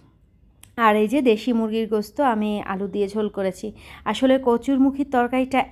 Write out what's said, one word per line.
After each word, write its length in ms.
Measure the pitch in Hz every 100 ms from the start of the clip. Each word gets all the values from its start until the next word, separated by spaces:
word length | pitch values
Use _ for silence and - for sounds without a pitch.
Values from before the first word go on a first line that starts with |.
| _ _ _ _ _ _ - -
আর 200 | 226 214
এই 120 | 214
যে 140 | 269
দেশি 300 | 254 214 233
মুরগির 360 | 226 220 220 220
গোস্ত 320 | 214 208 -
আমি 420 | 277 220 214 208
আলু 260 | - 190 196
দিয়ে 200 | 202 196
ঝোল 200 | 214 208
করেছি। 440 | 202 190 185 214 - - -
আসলে 340 | - 214 262 262
কচুর 360 | 262 233 240 269
মুখির 260 | 269 269 285
তরকারিটা 540 | 247 240 254 262 262 -